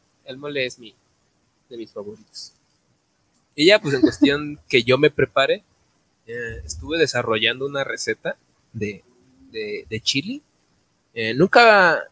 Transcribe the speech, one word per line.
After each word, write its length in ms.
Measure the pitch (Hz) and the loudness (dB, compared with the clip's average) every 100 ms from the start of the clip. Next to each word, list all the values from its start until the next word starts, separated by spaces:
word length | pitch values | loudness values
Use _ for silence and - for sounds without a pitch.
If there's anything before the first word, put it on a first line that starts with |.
| _ _ | _ _
el 140 | - 131 | -18 -14
mole 260 | 147 143 127 | -10 -6 -6
es 120 | - | -8
mi, 160 | 113 _ _ _ _ _ _ _ _ | -20 _ _ _ _ _ _ _ _
de 80 | 120 | -16
mis 160 | 110 | -16
favoritos". 600 | 110 104 107 _ - - _ _ _ _ _ _ _ _ _ _ | -14 -14 -16 _ -20 -20 _ _ _ _ _ _ _ _ _ _
Y 120 | - 156 | 2 4
ya, 140 | 208 | 4
pues, 140 | 151 | 2
en 80 | 139 | 2
cuestión 560 | 302 - 285 143 151 147 | 0 2 2 2 -4 -12
<laughs> 40 | - | -2
que 140 | 123 | 0
yo 160 | 117 127 | 2 2
me 120 | 151 | 2
prepare, 520 | - 135 - 135 185 _ _ _ _ _ _ - | 0 -2 0 -2 -2 _ _ _ _ _ _ -18
eh, 360 | 120 117 113 | -14 -12 -12
estuve 340 | - - 139 165 | -12 -12 -6 0
desarrollando 680 | 143 123 117 110 110 123 139 | 0 0 0 0 0 -2 -6
una 180 | 143 | -6
receta 520 | 135 110 - 110 165 - _ _ _ | -6 -6 -6 -6 -6 -10 _ _ _
de, 300 | 113 104 95 _ _ _ _ _ | -8 -8 -10 _ _ _ _ _
de, 360 | 113 107 104 - | -12 -10 -10 -8
de 120 | 110 | -8
chili. 420 | - 135 175 277 _ _ _ _ _ _ _ | -4 -4 -4 -10 _ _ _ _ _ _ _
Eh, 200 | 113 110 | -8 -4
nunca, 680 | 120 190 240 233 208 180 147 - | 0 4 6 6 6 6 2 -4